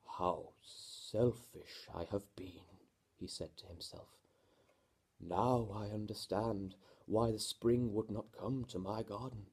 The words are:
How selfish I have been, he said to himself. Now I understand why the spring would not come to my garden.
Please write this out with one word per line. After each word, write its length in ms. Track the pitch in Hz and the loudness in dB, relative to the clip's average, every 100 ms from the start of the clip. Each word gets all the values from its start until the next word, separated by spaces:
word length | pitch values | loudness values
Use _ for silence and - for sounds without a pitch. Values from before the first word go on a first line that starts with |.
| - | -10
How 440 | - 90 82 - - | 0 2 2 -2 -16
selfish 1300 | - - - - - 107 123 117 - - 87 - - | -20 -16 -14 -12 -6 4 4 4 -6 -18 -16 -16 -12
I 100 | - 85 | -8 -2
have 140 | 101 98 - | -2 -4 -12
been, 280 | 92 85 - - _ _ _ _ | -12 -12 -18 -20 _ _ _ _
he 80 | 90 | -10
said 300 | - 82 - | -8 -8 -10
to 80 | - | -16
himself. 420 | 82 - - - - _ _ _ _ _ _ _ _ _ _ | -12 -12 -12 -18 -20 _ _ _ _ _ _ _ _ _ _
Now 480 | - 87 113 127 113 | -4 4 6 6 4
I 120 | 101 104 | -2 -4
understand 800 | 104 107 104 - 92 113 104 95 - - - - | -4 -4 -6 0 2 2 0 -4 -8 -20 -20 0
why 240 | 104 117 | 4 4
the 80 | 110 | 2
spring 540 | - - 117 120 123 | -2 2 6 6 4
would 180 | 104 110 | 2 0
not 220 | 101 - | -2 -6
come 320 | - 98 131 120 | -6 -2 -2 -2
to 120 | 92 | -4
my 240 | 92 107 | -2 -2
garden. 440 | 113 101 127 123 101 | -4 -6 -6 -8 -14